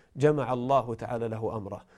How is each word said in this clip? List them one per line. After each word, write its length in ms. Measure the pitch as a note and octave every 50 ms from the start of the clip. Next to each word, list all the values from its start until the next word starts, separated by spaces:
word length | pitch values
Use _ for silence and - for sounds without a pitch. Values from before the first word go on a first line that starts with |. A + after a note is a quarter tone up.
| _ _ _
"جمع 360 | - C3 D3+ D3+ D3 B2+ A2+ B2+
الله 420 | B2 A#2+ B2+ C#3 C3+ A2+ A#2+ A2+
تعالى 340 | - A2+ G#2+ B2 A#2 A#2 A#2
له 280 | A2+ A2 A2+ G#2 -
أمره، 280 | A2+ G2+ G2 G2 F#2+ - _ _